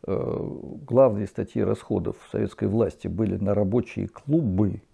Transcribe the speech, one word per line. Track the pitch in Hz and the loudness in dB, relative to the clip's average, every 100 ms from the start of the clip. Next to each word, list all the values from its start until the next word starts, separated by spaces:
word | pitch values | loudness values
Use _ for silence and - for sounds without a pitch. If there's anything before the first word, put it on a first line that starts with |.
э, | - 98 - - - - - - 147 | -4 -4 -2 -4 -6 -8 -12 -14 0
главные | 120 135 104 101 | 6 6 4 -4
статьи | - 101 117 | -4 -4 0
расходов | 101 107 - 104 - - - | 0 0 -2 -2 -2 -6 -6
советской | 104 104 - 107 | -2 -2 -2 0
власти | 107 107 - - | 2 0 -2 -8
были | 85 110 95 | -2 -2 0
на | 98 | 0
рабочие | 101 98 120 - - 98 | 2 2 0 -2 -6 -8
клубы | - - 156 131 92 104 101 _ | -8 0 0 2 2 2 0 _